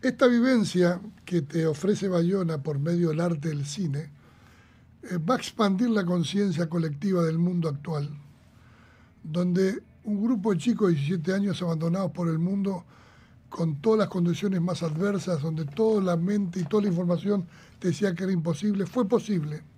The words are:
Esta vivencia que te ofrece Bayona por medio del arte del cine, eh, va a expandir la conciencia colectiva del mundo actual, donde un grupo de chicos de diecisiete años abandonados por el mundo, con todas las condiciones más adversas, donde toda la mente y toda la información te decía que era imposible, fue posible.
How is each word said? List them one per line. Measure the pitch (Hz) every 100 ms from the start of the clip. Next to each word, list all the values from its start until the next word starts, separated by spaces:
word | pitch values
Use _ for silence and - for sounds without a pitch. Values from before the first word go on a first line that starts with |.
Esta | 262 254 254
vivencia | 240 247 254 196 180 175 180 - -
que | - 175
te | 139 170 160
ofrece | 151 190 208 196
Bayona | 180 170 196 175 156
por | 135 143
medio | 147 175 170
del | 156
arte | 175 160 156
del | 147
cine, | 143 - 175 139 160 - - - - - - - - -
eh, | - 180
va | 160
a | 254
expandir | - - 208 190 240
la | 214
conciencia | 180 180 170 202 202 160 170
colectiva | 170 160 143 208 180
del | 165 160
mundo | 175 175 165
actual, | 143 - 156 143 - - - - - - - - - - _
donde | - 156 180 180 190 233 - -
un | - 208
grupo | 226 247 202
de | 185
chicos | 240 214 202
de | 165
diecisiete | 143 185 156
años | 190 202 180
abandonados | 175 165 165 180 190
por | - 170
el | 160
mundo, | 175 202 196 185 - - - - - - -
con | - 165 143
todas | 220 220
las | 196
condiciones | 185 175 170 202 190
más | 175 175
adversas, | 165 151 202 202 - 165
donde | 156 160
toda | 151 - 220 214
la | 190 170
mente | 175 208 196 180
y |
toda | 160 214
la | 202
información | 170 180 175 196 208 175 - - -
te | 190
decía | 143 202
que | 170
era | 185
imposible, | 185 160 165 208 196
fue | 190 - 214
posible. | 240 - 190 151 151 -